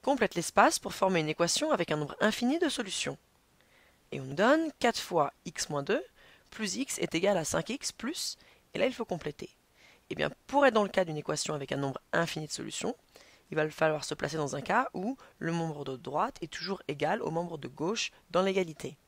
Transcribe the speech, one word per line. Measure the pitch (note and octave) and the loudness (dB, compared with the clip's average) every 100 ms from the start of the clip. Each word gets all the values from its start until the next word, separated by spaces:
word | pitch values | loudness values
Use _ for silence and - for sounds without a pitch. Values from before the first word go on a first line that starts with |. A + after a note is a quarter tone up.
Complète | - C#4 G#3 | 0 2 2
l'espace | - E3 - B3 - | 0 0 6 6 6
pour | - | -4
former | - F#3+ F#3 | 0 4 4
une | D#3 | 2
équation | D#3 E3+ - D#4 | 2 2 2 2
avec | B3+ E3+ | 2 2
un | D3+ | 0
nombre | D3 - | -2 2
infini | G#3+ - A#3+ D#4 | 2 2 0 2
de | E4+ | 0
solutions. | - G#3 - - C#3 _ _ _ _ _ _ _ _ _ | 0 -4 -4 -4 -6 _ _ _ _ _ _ _ _ _
Et | - | -10
on | |
nous | C3 | -6
donne | C#3+ G#3+ D#4 D#4+ - | 2 4 6 2 0
quatre | A#3+ - | 0 0
fois | - F3 C#3 - | 0 2 2 0
x | - - - | -12 -8 -4
moins | D3 | -4
deux | C#3+ A#3 G4 _ - - _ | 0 -2 -2 _ -20 -20 _
plus | - G#3+ F#3+ | -8 -6 -4
x | C4+ - | -4 -4
est | E3+ | -2
égal | E3 F#3+ G3 | 2 2 2
à | |
cinq | D#3 D#3+ - | 2 -2 -2
x | B3 - | -4 -6
plus, | - A3+ E4+ - - - _ _ | -6 -8 -6 -6 -8 -16 _ _
et | - | 0
là | C4 | 0
il | |
faut | B3 | 0
compléter. | A3+ F3 D3+ - - _ _ _ - - _ | -6 -4 -6 -8 -14 _ _ _ -20 -20 _
Eh | |
bien, | - D3 - _ | -2 -2 -4 _
pour | C#4 | 6
être | C#4 | 6
dans | A3 | 6
le | G3+ | 2
cas | - | 2
d'une | F3 D3+ | 0 -2
équation | - D3+ - | -4 -4 -2
avec | D3+ C#3 | -4 -2
un | C#3 | -2
nombre | C#3 C3+ _ | -2 -4 _
infini | E3 E3 - D#3 | 0 0 -4 -8
de | |
solutions, | - A2 - - B3+ _ - - - _ | -8 -8 -4 -6 -6 _ -20 -20 -20 _
il | D#3 | -2
va | D#3 | -2
falloir | - D#3+ D3+ | 2 2 2
se | - | -4
placer | D3 D3 D#3 | -4 -4 -2
dans | C#3+ | -2
un | C#3 | -4
cas | D#3 G3+ C4 | 0 2 2
où | - G3 C4+ - _ | -2 -4 -6 -12 _
le | E3 | -4
membre | E3+ E3 D3 | -2 -2 -4
de | C#3 C3 | -8 -8
droite | - C#3+ G#3+ - | -4 -2 -2 -4
est | D#3+ | -10
toujours | - E3+ F#3+ - | -8 -6 -6 -6
égal | D3 D3 G3+ | -2 0 0
au | - | -2
membre | D#3+ F3 E3 | -2 -4 -6
de | C3+ | -10
gauche | C3+ D#3+ A3+ - - _ | -4 -4 -2 -4 -8 _
dans | E3+ | 2
l'égalité. | F#3+ F#3+ F3 D3+ C3+ D3 | 4 2 0 -4 -12 -12